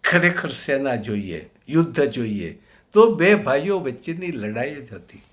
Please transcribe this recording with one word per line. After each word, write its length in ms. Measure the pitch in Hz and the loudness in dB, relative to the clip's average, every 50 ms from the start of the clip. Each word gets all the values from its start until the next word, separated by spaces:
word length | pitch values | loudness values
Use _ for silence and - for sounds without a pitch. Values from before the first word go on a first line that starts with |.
| - | 0
ખરેખર 460 | - - 175 175 175 170 - - 147 | 2 2 2 2 2 0 0 -6 -8
સેના 460 | 127 - - - 139 135 139 135 123 | -10 -8 -4 -2 -2 -2 0 -2 -2
જોઈએ, 540 | 113 104 120 107 101 98 92 82 78 - - _ _ _ - | -4 -4 -4 -4 -4 -4 -6 -8 -10 -12 -16 _ _ _ 0
યુદ્ધ 360 | 143 160 170 165 - 160 143 | 2 2 2 2 2 0 0
જોઈએ 540 | 139 113 123 120 110 104 98 85 80 - - _ _ _ _ _ _ | 0 0 -4 -4 -4 -4 -4 -6 -8 -10 -14 _ _ _ _ _ _
તો 220 | _ 208 226 226 202 | _ 6 6 6 6
બે 200 | - 165 190 208 | 4 6 6 6
ભાઈઓ 460 | 202 - 127 131 143 160 196 202 185 | 4 4 0 0 0 2 0 -2 -2
વચ્ચેની 460 | 160 135 127 123 - 160 165 170 185 | -2 -4 -8 -8 -10 -10 -8 -8 -6
લડાઈ 480 | 175 160 120 101 107 107 113 123 143 151 | -8 -6 -6 -6 -6 -4 -4 -6 -6 -8
જ 180 | 143 139 - | -12 -14 -16
હતી 300 | 113 87 - _ - - _ _ | -18 -18 -18 _ -20 -20 _ _